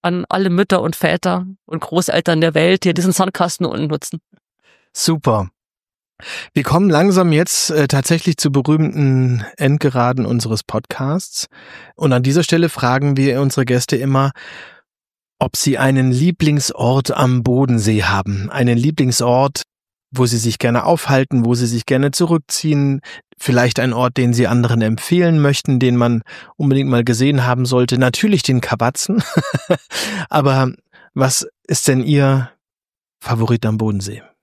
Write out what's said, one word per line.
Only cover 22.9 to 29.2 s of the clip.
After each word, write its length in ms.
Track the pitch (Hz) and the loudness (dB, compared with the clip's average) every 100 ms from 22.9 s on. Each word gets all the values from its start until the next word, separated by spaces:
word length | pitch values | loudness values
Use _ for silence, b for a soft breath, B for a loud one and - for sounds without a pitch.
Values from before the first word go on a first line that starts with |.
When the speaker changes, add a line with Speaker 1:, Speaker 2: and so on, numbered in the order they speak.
| 135 B B _ _ | -2 B B _ _
Speaker 2:
Vielleicht 380 | - 123 123 - | 0 2 2 0
ein 140 | 127 | -2
Ort, 240 | 117 123 127 | 0 -2 0
den 160 | 123 | 0
sie 160 | 120 110 | 2 2
anderen 340 | 120 120 117 | 2 2 2
empfehlen 560 | 110 113 - 175 170 160 | 0 -2 0 2 4 4
möchten, 400 | 143 139 - 127 | 2 0 0 2
den 160 | 127 | 2
man 280 | 123 120 117 B B B - | 2 2 0 B B B -4
unbedingt 340 | 147 135 135 | 0 2 2
mal 140 | 120 | 0
gesehen 420 | 117 113 135 143 123 | 0 0 2 2 0
haben 200 | 123 123 | 0 0
sollte. 300 | 127 123 123 | 0 2 2
Natürlich 440 | 127 - 214 196 | 0 0 0 0
den 180 | - 127 | 2 0
Kawatzen. 640 | - 113 120 - - 220 | 0 -2 -2 -2 -2 -2